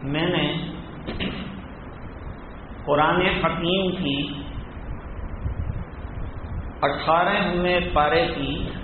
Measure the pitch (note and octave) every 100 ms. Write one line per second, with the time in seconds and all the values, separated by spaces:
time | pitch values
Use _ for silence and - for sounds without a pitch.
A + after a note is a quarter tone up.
0 | C3+ D3 F3 E3+ D3 E3 - - - -
1 | - - - - - - - - - -
2 | - - - - - - - - - D3
3 | D#3 F3 F#3 F3+ E3 D#3+ E3 F#3+ F#3+ -
4 | D3+ C#3 D3+ - - - - - - -
5 | - - - - - - - - - -
6 | - - - - - - - - C#3+ C#3+
7 | - E3 F3+ G#3 F3+ F3 F3+ F3+ F3 D3+
8 | D3 D#3+ E3+ D3+ C#3 C#3+ - -